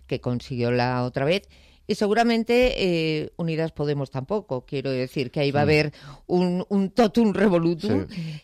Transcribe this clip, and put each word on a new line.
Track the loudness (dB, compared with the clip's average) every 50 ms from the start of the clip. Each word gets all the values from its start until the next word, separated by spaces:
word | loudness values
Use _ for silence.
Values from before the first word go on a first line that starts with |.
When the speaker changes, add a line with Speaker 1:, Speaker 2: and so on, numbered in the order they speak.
| -10
Speaker 1:
que | -8 -6 -6
consiguió | -4 -4 -4 -4 -6 -6 -6 -2 -2 0
la | 0 2 0 0 0 -2 -2
otra | -4 -2 -2 0
vez, | 0 0 -2 -4 -8 -20 -20 -20 -20 _ _ _
y | -6 -4
seguramente, | 0 0 0 2 2 2 2 2 0 0 2 2 4 4 2 2 0 0 0 0 0 0 0 0 -2 -4
eh, | -6 -8
Unidas | -6 -4 -2 -2 -2 -2 -2 -2
Podemos | -4 -2 -2 -2 -2 -4 -6
tampoco. | -6 -8 -6 -4 -4 -4 -4 -4 -6 -6 -6
Quiero | -6 -6 -6 -4 -2
decir | -2 -2 -4 -4 -4 -4 -4 -4
que | -2 -2
ahí | 0 0
va | 2 2
a | 2
Speaker 2:
Sí. | 4
Speaker 1:
haber | 4 2 2 0 -4 -10 -16 -20 -20 -16 -6
un, | -2 0 2 2 2 0 -2 -4 -2
un | 0 0 0 0
totum | 2 2 2 4 4 4 2 2 4
revolutum | 2 4 4 4 4 4 2 0 0 0 0 0 0 -2 -4
Speaker 2:
Sí. | -6 -10 -10 -10 -10 -12